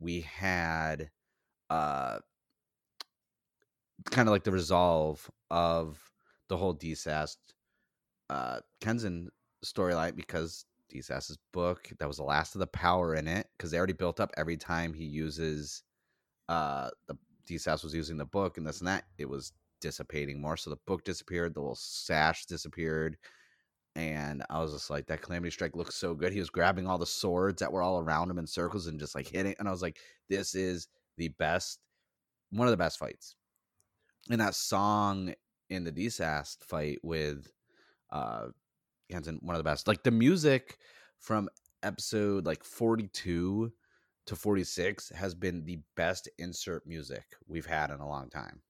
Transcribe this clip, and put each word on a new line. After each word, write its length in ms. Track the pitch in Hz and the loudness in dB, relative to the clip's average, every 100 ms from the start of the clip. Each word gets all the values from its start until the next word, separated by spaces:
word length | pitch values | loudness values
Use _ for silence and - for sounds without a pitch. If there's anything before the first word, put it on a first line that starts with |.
we 220 | 82 87 | -6 -6
had, 880 | 82 - 95 90 82 80 80 76 76 _ _ _ _ _ - | -6 -4 0 2 0 0 0 -2 -8 _ _ _ _ _ -2
uh, 500 | 80 73 69 64 53 - _ _ _ _ _ _ - - _ _ _ _ _ _ _ _ _ - | 0 2 0 -2 -6 -10 _ _ _ _ _ _ -20 -20 _ _ _ _ _ _ _ _ _ 0
kinda 180 | 127 113 | 4 6
like 120 | 104 | 6
the 80 | - | 4
resolve 800 | 95 80 90 90 82 78 73 - - - | 2 4 6 8 6 4 -2 -10 -18 -2
of 640 | 85 85 82 80 73 - _ _ _ - | 2 4 4 0 -8 -20 _ _ _ -4
the 80 | 90 | 0
whole 160 | 95 78 | 0 -2
Desast, 640 | 80 78 82 76 76 - _ _ _ _ _ _ _ _ - | -4 -6 -2 -2 -2 -6 _ _ _ _ _ _ _ _ -6
uh, 300 | 67 62 60 - - | -4 -4 -6 -10 -8
Kenzin 480 | 107 117 104 85 87 _ _ _ | -2 -2 -2 -4 -8 _ _ _
storyline, 520 | - - 92 85 85 - | -8 0 2 2 0 -2
because 500 | - 85 82 - - _ _ | -4 -4 -4 -6 -16 _ _
Desast's 460 | 65 - 67 - 73 _ | -14 -6 -6 -6 -12 _
book, 380 | 90 87 90 - - | 0 0 0 -6 -6
that 80 | 73 | -6
was 100 | 71 | -4
the 60 | |
last 300 | 71 73 - 95 | 2 2 2 -2
of 40 | |
the 60 | 87 | -2
power 460 | - 87 92 85 78 | 2 4 6 4 2
in 120 | 78 | 0
it, 220 | 92 - - | -2 -4 -8
'cause 120 | 87 | -2
they 60 | 82 | 0
already 140 | 95 | 2
built 260 | 90 87 82 | 2 0 0
up 120 | 101 76 | -2 0
every 180 | 78 82 | -2 -2
time 360 | - 85 82 | -2 -2 -2
he 100 | 80 78 | -4 -6
uses, 800 | 76 78 76 80 76 71 - _ _ _ _ _ _ - | -2 -2 -2 -2 -2 -6 -12 _ _ _ _ _ _ -2
uh, 420 | 85 73 69 64 - - | 0 0 -2 -6 -8 -12
the 100 | 69 _ _ - | -12 _ _ -8
Desast 380 | 82 - 78 | -4 0 0
was 100 | 80 | 0
using 220 | 80 78 80 | -4 -2 -4
the 80 | 69 | -2
book 320 | 98 95 - | 0 0 -2
and 80 | 78 | -6
this 140 | 76 | -4
and 80 | 90 | -2
that, 180 | 95 - - | -2 -4 -10
it 80 | 69 | -6
was 260 | 69 - _ _ - | -6 -8 _ _ -10
dissipating 600 | 78 - 71 76 71 71 | -8 -8 -6 -4 -4 -4
more. 160 | 73 82 | -4 -4
So 120 | - | -4
the 60 | 71 - | -8 -4
book 180 | 92 | -4
disappeared, 500 | - 87 - 90 85 | -4 -8 -4 -2 -2
the 60 | 76 | -2
little 140 | 71 64 | -6 -6
sash 720 | - - - 80 78 82 - | -8 -8 2 4 6 4 -4
disappeared, 720 | 85 78 87 80 80 80 73 - - _ _ _ _ _ 78 | -8 -8 -4 -2 0 -2 -4 -16 -20 _ _ _ _ _ -6
and 480 | 80 76 73 71 - | -4 -4 -4 -6 -4
I 100 | 80 | -2
was 120 | 80 | -2
just 160 | 73 - | -4 -6
like, 160 | 73 71 | -6 -4
"That 140 | 78 | -6
Calamity 280 | - 87 87 | -4 -4 -4
Strike 240 | - 85 85 | -2 -4 -2
looks 200 | 85 - | -6 -4
so 180 | 90 80 | -4 0
good." 160 | 90 | 0
He 60 | 101 | 0
was 100 | 85 | -2
grabbing 360 | - 87 92 92 | 4 4 4 0
all 100 | 92 | 0
the 80 | 85 | 0
swords 540 | - 98 87 98 90 | -2 0 4 2 2
that 120 | 87 | 0
were 100 | 90 | 2
all 180 | 90 92 | 2 2
around 300 | 80 78 90 | 2 2 2
him 80 | 87 | -2
in 80 | 80 | -4
circles 380 | - 85 98 85 | -2 -2 -2 -4
and 120 | 76 | -6
just, 140 | 73 69 | -6 -8
like, 120 | 67 | -4
hitting, 280 | 90 98 - | -2 -2 -2
and 80 | 101 | -2
I 40 | |
was 100 | 90 | -2
like, 180 | 90 - - - - | -4 -6 -18 -16 -4
"This 260 | 95 92 95 | -2 0 0
is 320 | 92 90 - _ _ - | 0 -2 -6 _ _ -6
the 120 | 82 | -6
best, 500 | - 80 87 - - _ _ _ _ _ _ - | 0 2 2 0 -10 _ _ _ _ _ _ -6
one 180 | 101 123 | 2 6
of 40 | |
the 40 | 101 | 6
best 200 | 82 - | 4 0
fights." 380 | 64 - - - _ _ _ _ _ _ _ _ - | -8 -8 -18 -20 _ _ _ _ _ _ _ _ -2
And 100 | 113 | 2
that 120 | 104 - | 2 2
song 800 | - 98 101 104 101 98 92 - _ _ - | 0 4 4 6 4 2 -2 -8 _ _ -8
in 140 | 95 | -4
the 80 | 85 | -4
Desast 720 | 76 113 113 82 76 73 - | -2 -2 0 0 0 -4 -12
fight 360 | - 87 76 71 | -6 -2 -2 -2
with, 480 | 82 80 76 71 - _ _ _ _ _ - | -2 -2 -2 -4 -10 _ _ _ _ _ -8
uh, 400 | 76 58 55 60 - _ _ _ _ - | -4 -4 -6 -8 -14 _ _ _ _ -10
Kenzin, 320 | 90 76 80 | -8 -6 -6
one 140 | 85 82 | -2 0
of 40 | |
the 40 | |
best. 240 | 78 73 - | 2 2 2
Like, 160 | 107 | 4
the 60 | 127 | 6
music 640 | 113 123 185 151 131 - - - - - _ | 8 8 8 6 6 2 -20 -20 -20 -20 _
from 280 | - 110 101 _ _ - | 0 0 0 _ _ -6
episode, 640 | 101 95 - 110 104 98 85 | -6 -4 -2 2 4 2 0
like, 180 | 80 | -2
forty-two 1080 | - - 117 113 101 - 95 85 90 104 113 - _ _ _ _ - | -4 0 4 4 0 -4 -2 0 2 2 -2 -6 _ _ _ _ -12
to 100 | 101 | -4
forty-six 720 | 104 101 87 - 90 104 - | 2 2 2 0 -2 -2 -8
has 240 | 82 95 85 | -6 -6 -2
been 280 | 92 87 78 | -4 -4 -6
the 160 | 85 - - | -10 -8 0
best 320 | 82 92 - - | 0 0 -8 -10
insert 480 | 90 82 - 80 76 | -10 -8 -6 -8 -8
music 500 | 82 67 58 - - - | -10 -8 -12 -12 -20 -10
we've 200 | 82 73 | -8 -2
had 240 | 78 73 | 0 0
in 80 | 71 | -4
a 80 | 71 | -6
long 220 | 71 64 | -6 -8
time. 320 | 71 50 - _ | -12 -12 -16 _